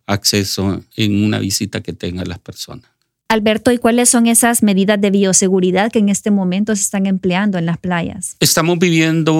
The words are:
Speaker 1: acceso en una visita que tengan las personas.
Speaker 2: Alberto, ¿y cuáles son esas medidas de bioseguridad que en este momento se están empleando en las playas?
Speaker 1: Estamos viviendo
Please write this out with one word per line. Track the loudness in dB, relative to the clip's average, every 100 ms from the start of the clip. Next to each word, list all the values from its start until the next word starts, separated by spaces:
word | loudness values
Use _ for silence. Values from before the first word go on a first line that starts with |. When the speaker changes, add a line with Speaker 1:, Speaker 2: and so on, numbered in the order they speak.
| -6
Speaker 1:
acceso | -4 -2 -2 -2 -4 -4 -4 -8 -4
en | -2 0
una | 0 -2
visita | -4 -4 -6 -8
que | -8
tengan | -10 -8 -8 -8
las | -10
personas. | -14 -16 -16 -16 -20 _ _ _ -4
Speaker 2:
Alberto, | -2 0 0 0
¿y | 2
cuáles | 2 2 2
son | 2 2
esas | 2 2 2
medidas | 2 2 2 2
de | 2
bioseguridad | 2 2 2 2 2 2 2 0
que | 2
en | 2
este | 0 0
momento | 0 0 -2 -2 -2
se |
están | -2 -2 -2
empleando | 0 0 0 0 0
en |
las | -2 -4
playas? | -4 -4 -4 -8 -12 -4
Speaker 1:
Estamos | 0 2 2 2
viviendo | 2 2 2 2 2 2